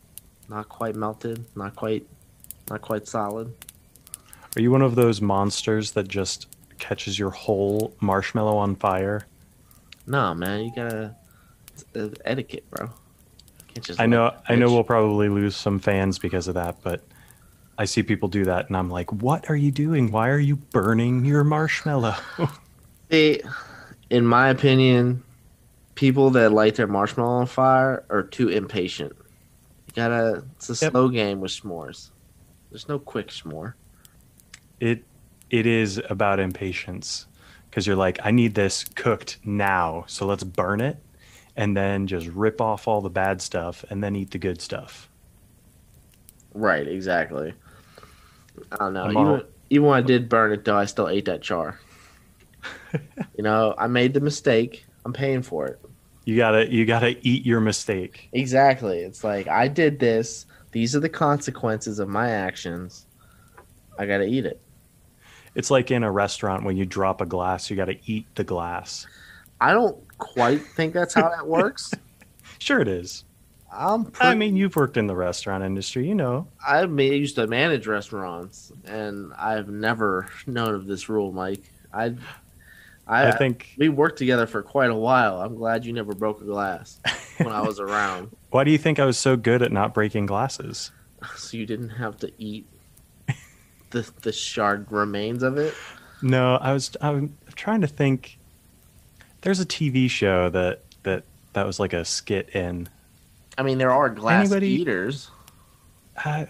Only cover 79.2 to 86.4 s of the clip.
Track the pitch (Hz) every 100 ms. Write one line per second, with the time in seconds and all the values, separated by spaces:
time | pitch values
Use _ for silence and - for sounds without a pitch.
79.2 | 87 60 107 110 101 104 110 113 104 92
80.2 | - - - 120 113 101 98 95 - 107
81.2 | 98 92 92 101 - - - 101 117 123
82.2 | - - _ - - - - - - 117
83.2 | 135 113 135 120 - - 156 139 160 -
84.2 | 127 123 113 107 - 143 123 110 117 127
85.2 | 110 92 101 113 113 117 120 117 104 95
86.2 | 107 107